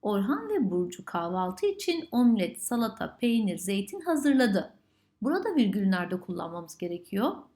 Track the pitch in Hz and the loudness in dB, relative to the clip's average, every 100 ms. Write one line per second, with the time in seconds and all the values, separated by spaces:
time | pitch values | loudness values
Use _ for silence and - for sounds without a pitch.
0 | 208 202 196 302 453 415 208 180 180 - | 0 0 0 -2 -2 0 2 0 -2 -6
1 | - 180 170 185 185 190 415 392 - 339 | -8 -6 -4 -2 -2 0 -2 -2 -2 -4
2 | 320 240 240 226 180 - - 240 226 - | -2 4 4 4 2 -4 -4 -2 -2 -4
3 | 160 - 240 226 208 170 185 196 202 392 | -10 -2 0 2 2 -2 -2 -2 -2 -6
4 | 339 311 285 262 240 190 - _ _ _ | -2 2 4 6 6 4 -2 _ _ _
5 | _ _ 233 359 453 330 214 190 190 185 | _ _ 0 0 0 2 2 2 2 2
6 | 175 180 - 175 170 170 170 - 175 175 | 0 -6 -6 -8 -8 -10 -12 -10 -8 -8
7 | - 196 262 - - | -6 -2 0 -2 -14